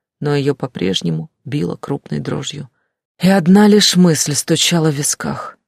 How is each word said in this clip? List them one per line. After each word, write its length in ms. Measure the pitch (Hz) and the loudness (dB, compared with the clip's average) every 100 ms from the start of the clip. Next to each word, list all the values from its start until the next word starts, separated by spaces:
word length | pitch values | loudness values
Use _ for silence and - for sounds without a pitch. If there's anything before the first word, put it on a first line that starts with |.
| _ - | _ -8
но 160 | 147 143 | -2 -2
её 200 | 139 139 | -2 -4
по-прежнему 720 | 135 - 175 190 170 160 160 _ - | -6 -6 -4 -2 -4 -6 -8 _ -8
било 300 | 147 87 - | -6 -6 -8
крупной 440 | - 139 - 147 | -8 -10 -8 -8
дрожью. 500 | 131 147 139 147 143 _ _ _ _ - | -6 -8 -8 -12 -16 _ _ _ _ -2
И 80 | 180 | 2
одна 380 | 196 165 190 208 | 2 4 6 6
лишь 280 | 208 196 175 | 6 4 4
мысль 380 | 180 151 - | 4 2 -2
стучала 560 | 139 - 160 - 175 156 | -4 -2 -2 0 0 0
в 60 | 143 | -2
висках. 640 | 143 - - 143 - - | -4 -6 -6 -8 -12 -18